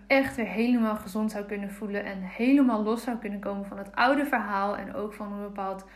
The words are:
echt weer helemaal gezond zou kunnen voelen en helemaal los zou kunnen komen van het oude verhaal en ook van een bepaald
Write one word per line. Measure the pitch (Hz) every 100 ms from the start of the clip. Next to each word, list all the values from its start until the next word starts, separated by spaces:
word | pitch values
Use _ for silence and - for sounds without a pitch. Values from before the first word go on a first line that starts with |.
| -
echt | 269 269 -
weer | 208
helemaal | 190 240 247 220 214
gezond | - 202 214
zou | 208 202
kunnen | 202 202
voelen | 196 214 202 202
en | 196
helemaal | 185 - 247 277 254 214
los | 208 233
zou | 254 233
kunnen | 208 202
komen | 202 202 196
van | 196
het | 196 -
oude | 240 285 285
verhaal | 240 208 196 202 208
en | 196 -
ook | 214
van | - 208
een | 202
bepaald | 202 202 190 190 -